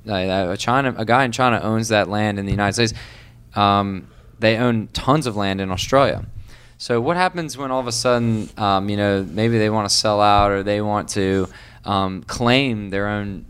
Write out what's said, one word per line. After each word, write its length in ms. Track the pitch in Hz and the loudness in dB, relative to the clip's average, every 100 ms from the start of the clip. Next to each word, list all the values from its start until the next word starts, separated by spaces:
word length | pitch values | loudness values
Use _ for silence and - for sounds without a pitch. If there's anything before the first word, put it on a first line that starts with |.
Like, 240 | 110 98 95 | -6 -4 0
uh, 260 | 95 90 101 | 0 -2 -2
China, 380 | - 131 135 110 | 0 0 0 -2
a 80 | 110 | 0
guy 180 | 123 | 2
in 80 | 131 | 2
China 260 | 113 127 107 | 2 2 2
owns 260 | 98 110 113 | 0 -2 2
that 200 | 104 90 | 2 2
land 300 | 104 107 101 | 0 0 -2
in 60 | |
the 80 | 98 | -2
United 220 | 101 101 | 0 0
States. 180 | 107 117 - - - - - - 104 | 2 0 -2 -12 -20 -20 -20 -8 0
Um, 500 | 101 101 101 95 - - - - | 2 4 0 -4 -10 -20 -20 0
they 180 | 110 110 | 2 2
own 300 | 123 113 101 | 2 0 -2
tons 340 | - - 151 131 | -4 0 0 0
of 80 | 101 | -2
land 240 | 98 98 | -2 -2
in 100 | 95 | -4
Australia. 540 | 92 - 135 123 64 - - - - - - | -4 0 2 2 0 -8 -12 -16 -18 -20 -10
So 220 | - 120 | -2 0
what 160 | 131 175 | 0 0
happens 420 | 185 170 156 127 | 0 -2 -8 -8
when 120 | 135 | -4
all 80 | 131 | -4
of 60 | 120 | -2
a 40 | |
sudden, 560 | 117 127 120 117 110 - - | -2 0 2 2 -2 -4 -2
um, 320 | 101 95 101 | 0 2 0
you 80 | 104 | 0
know, 300 | 101 98 92 | 2 0 -2
maybe 300 | 90 117 113 | -2 0 2
they 100 | 107 | 2
wanna 180 | 107 101 | 0 0
sell 320 | - 110 104 | 0 2 4
out 300 | 104 104 101 | 6 6 4
or 100 | 98 | 2
they 180 | 101 104 | 0 -2
want 280 | 104 104 76 | 0 -2 -2
to, 380 | 104 95 95 90 - - - | -2 0 0 -2 -8 -20 -12
um, 380 | - 101 95 95 | -2 -2 -2 -6
claim 680 | - - 120 127 139 107 101 | -10 -2 2 2 0 -4 -4
their 180 | 98 101 | -4 -2
own, 360 | 104 101 95 | -4 -6 -10